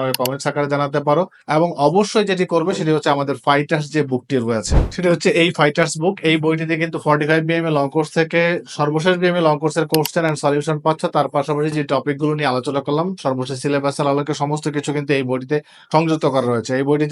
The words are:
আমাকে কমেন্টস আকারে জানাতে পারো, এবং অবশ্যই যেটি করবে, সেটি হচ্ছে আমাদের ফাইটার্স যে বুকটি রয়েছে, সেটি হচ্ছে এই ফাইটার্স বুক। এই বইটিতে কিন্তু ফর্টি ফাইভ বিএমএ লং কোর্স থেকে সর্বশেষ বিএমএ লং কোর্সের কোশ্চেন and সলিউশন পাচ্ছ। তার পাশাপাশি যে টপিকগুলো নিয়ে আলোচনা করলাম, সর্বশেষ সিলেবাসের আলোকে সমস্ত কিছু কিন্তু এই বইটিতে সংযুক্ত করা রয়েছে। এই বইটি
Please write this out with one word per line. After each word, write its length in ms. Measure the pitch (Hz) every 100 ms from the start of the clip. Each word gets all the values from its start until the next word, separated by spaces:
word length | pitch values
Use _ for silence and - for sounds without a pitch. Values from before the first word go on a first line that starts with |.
আমাকে 140 | 131 127
কমেন্টস 260 | 127 135 151
আকারে 200 | 147 143
জানাতে 260 | 143 143 147 143
পারো, 140 | 147 190 _ - 151
এবং 120 | 170 156 143
অবশ্যই 400 | 180 208 226 208
যেটি 140 | 180 180
করবে, 180 | 170 160 190
সেটি 120 | 160 156
হচ্ছে 140 | 156 143
আমাদের 200 | 139 131 -
ফাইটার্স 400 | 143 147 156 147
যে 60 | 151 135
বুকটি 260 | 127 - 135 113
রয়েছে, 280 | 95 90 - -
সেটি 140 | - 175
হচ্ছে 160 | 170 190 151
এই 80 | 170 165
ফাইটার্স 320 | 147 147 160
বুক। 100 | 156 170 196 160
এই 60 | 160
বইটিতে 300 | 156 160 160 165
কিন্তু 160 | 170 160
ফর্টি 220 | 151 147 151
ফাইভ 120 | 160 160
বিএমএ 240 | 165 165 151
লং 80 | 139
কোর্স 140 | 156 156 165
থেকে 220 | 160 170 170 175 - -
সর্বশেষ 380 | 147 156 175 180
বিএমএ 220 | 180 175 160
লং 60 | 151
কোর্সের 240 | 156 165 156
কোশ্চেন 320 | 156 147 175 165
and 100 | 151
সলিউশন 320 | 147 147 147 151
পাচ্ছ। 180 | 156 160 175 160
তার 100 | 139
পাশাপাশি 360 | - - 147 151 151
যে 40 | 143
টপিকগুলো 400 | 135 139 139 151 151
নিয়ে 120 | 143
আলোচনা 280 | 127 135 139 139
করলাম, 200 | 147 180 185
সর্বশেষ 320 | 143 131 127 131
সিলেবাসের 440 | 147 143 139 135 143
আলোকে 200 | 139 143 143
সমস্ত 220 | 143 151 156 147
কিছু 140 | 143 147
কিন্তু 140 | 143 139
এই 60 | 131
বইটিতে 260 | 127 131 147 - - -
সংযুক্ত 300 | 156 165 151 151
করা 120 | 131 120
রয়েছে। 240 | 117 117 127
এই 60 | 139
বইটি 180 | 147 151